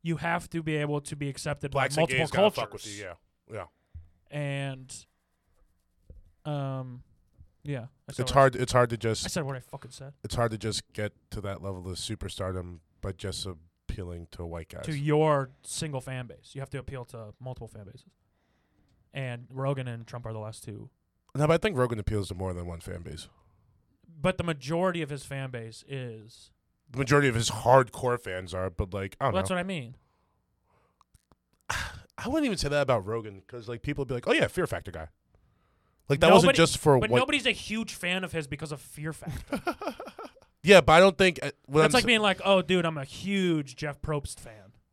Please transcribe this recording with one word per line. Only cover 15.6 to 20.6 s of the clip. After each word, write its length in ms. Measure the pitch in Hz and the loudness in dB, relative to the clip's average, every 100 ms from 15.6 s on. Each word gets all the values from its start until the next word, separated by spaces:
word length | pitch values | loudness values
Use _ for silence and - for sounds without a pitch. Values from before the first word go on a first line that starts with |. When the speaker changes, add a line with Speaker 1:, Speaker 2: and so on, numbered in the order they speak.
Speaker 1:
single 380 | - - 160 135 | -12 -8 -6 -6
fan 240 | 135 127 120 | -8 -10 -10
base, 240 | - - | -16 -16
you 80 | 139 | -12
have 100 | 135 | -10
to 80 | 131 | -10
appeal 260 | 127 135 120 | -10 -14 -14
to 260 | 117 110 - | -14 -16 -14
multiple 280 | 127 123 113 | -12 -12 -14
fan 160 | 107 98 | -16 -18
bases. 180 | - _ _ _ _ _ _ _ _ _ _ _ | -20 _ _ _ _ _ _ _ _ _ _ _
And 320 | 139 131 120 131 | -8 -8 -8 -12
Rogan 380 | 131 135 135 127 | -4 -4 -2 -6
and 180 | 117 117 | -8 -10
Trump 180 | 123 113 | -12 -8
are 60 | |
the 60 | 110 | -8
last 240 | 107 110 | -10 -12